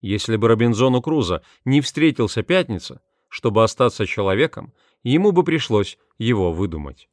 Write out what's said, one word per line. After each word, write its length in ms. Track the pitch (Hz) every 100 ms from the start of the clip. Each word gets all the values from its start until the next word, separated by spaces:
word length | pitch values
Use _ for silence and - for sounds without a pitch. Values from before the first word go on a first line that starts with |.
Если 340 | 98 101 - 110
бы 140 | 113
Робинзону 520 | 110 120 110 131 127
Крузо 420 | 123 156 92 87 _ _
не 160 | - 139
встретился 640 | 139 - 156 131 110 -
Пятница, 580 | - 185 170 95 - - _ _ _
чтобы 340 | - 120 104
остаться 420 | 113 - 123 - 104
человеком, 680 | - 98 98 156 - - _ _ _
ему 280 | 120 143 208
бы 140 | 180 180
пришлось 520 | 160 - 107 98 - _ _
его 340 | 113 113 90
выдумать. 560 | 82 98 80 71 69 _